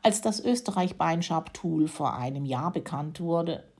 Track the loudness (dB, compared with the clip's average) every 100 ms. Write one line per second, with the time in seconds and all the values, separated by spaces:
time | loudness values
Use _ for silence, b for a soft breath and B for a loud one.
0 | 4 4 0 0 2 0 0 0 0 2
1 | 0 2 0 -2 -2 -6 -2 2 2 2
2 | -2 0 -4 -4 -2 0 0 -2 -4 -6
3 | -6 -4 0 2 0 -4 -8 _